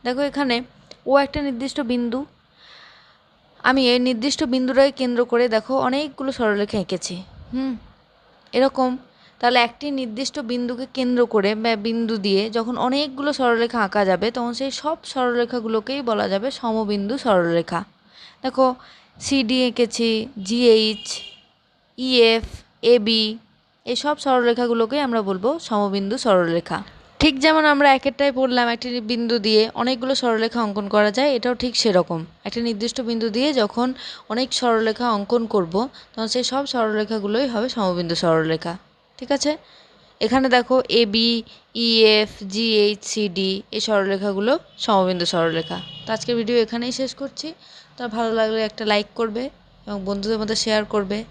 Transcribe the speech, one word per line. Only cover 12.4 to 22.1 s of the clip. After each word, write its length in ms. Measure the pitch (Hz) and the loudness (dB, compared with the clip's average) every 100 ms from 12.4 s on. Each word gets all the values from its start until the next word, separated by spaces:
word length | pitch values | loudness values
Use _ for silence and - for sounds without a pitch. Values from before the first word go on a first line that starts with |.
| 214 226 | 2 -2
যখন 180 | 226 247 247 | -2 -2 0
অনেকগুলো 440 | 277 294 262 285 277 | 0 -2 -4 -4 0
সরলরেখা 400 | 247 233 233 240 196 | 2 2 0 0 0
আঁকা 160 | 208 190 | 2 2
যাবে 160 | 180 214 247 | 2 0 -2
তখন 160 | 233 233 | -6 -4
সেই 120 | 269 - | -6 -4
সব 140 | 294 320 - | -6 -6 -6
সরলরেখাগুলোকেই 880 | 262 247 240 240 247 220 220 214 277 240 | -2 0 0 -2 -2 -2 -2 -2 -4 -2
বলা 160 | 214 202 | 0 0
যাবে 160 | 196 247 - | -2 -4 -4
সমবিন্দু 540 | 233 220 208 208 202 269 | -2 -2 -2 -2 -2 -2
সরলরেখা। 560 | 247 190 170 170 165 175 190 _ _ - - _ | 2 2 4 0 0 -6 -8 _ _ -20 -20 _
দেখো 220 | 262 262 262 254 - - _ - - | -4 2 2 0 -14 -20 _ -12 -2
সিডি 320 | 277 220 254 254 | 0 2 2 2
এঁকেছি, 420 | 240 233 - 233 220 233 214 190 | 2 -2 0 0 0 -4 -10 -4
জিএইচ, 600 | 240 240 220 214 208 - - - - _ _ _ _ _ - | 4 6 6 4 -2 -10 -12 -12 -20 _ _ _ _ _ -8
ইএফ, 480 | 254 | 2